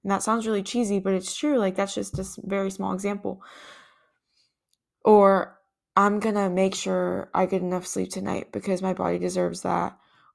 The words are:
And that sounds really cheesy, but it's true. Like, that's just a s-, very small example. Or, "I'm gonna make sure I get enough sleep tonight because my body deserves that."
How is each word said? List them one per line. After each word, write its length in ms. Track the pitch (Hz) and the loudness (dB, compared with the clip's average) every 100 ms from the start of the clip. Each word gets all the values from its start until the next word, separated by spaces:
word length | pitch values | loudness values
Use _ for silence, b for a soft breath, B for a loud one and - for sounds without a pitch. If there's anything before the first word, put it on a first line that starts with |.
And 80 | 196 | -2
that 120 | 196 | -2
sounds 240 | - 226 220 | 0 -2 0
really 160 | 208 | -2
cheesy, 360 | 196 240 220 202 | -2 -2 0 0
but 160 | 190 | 0
it's 220 | 190 185 - | -2 -2 -4
true. 220 | 302 269 | 0 2
Like, 180 | 190 190 | 2 0
that's 180 | 196 | -2
just 240 | - 196 - | -2 -6 -6
a 40 | |
s-, 160 | 190 - | -8 -10
very 280 | 190 196 196 | -6 -4 -4
small 220 | 190 196 | -4 -4
example. 500 | 190 202 202 196 190 B B B B B B B B _ _ _ _ _ _ _ _ | -4 -4 -4 -6 -10 B B B B B B B B _ _ _ _ _ _ _ _
Or, 540 | - 214 196 196 - - _ _ _ - | 6 8 8 6 0 -10 _ _ _ 2
"I'm 240 | 202 208 | 4 2
gonna 300 | 220 208 196 | 0 0 0
make 240 | 180 190 | 2 2
sure 560 | 185 190 185 180 185 - | 0 -4 -2 -2 -4 -4
I 120 | - 185 | 0 0
get 160 | 190 | 0
enough 240 | 180 180 180 | -2 -4 -4
sleep 240 | - 185 | -6 -4
tonight 420 | 190 196 196 - | -6 -6 -6 -6
because 300 | 202 196 185 | -8 -4 -2
my 120 | 190 | -2
body 240 | 185 170 175 | -2 -2 -2
deserves 440 | 180 180 175 175 | -2 -2 -2 -2
that." 360 | 190 175 175 - b b b | -2 -2 -2 -8 b b b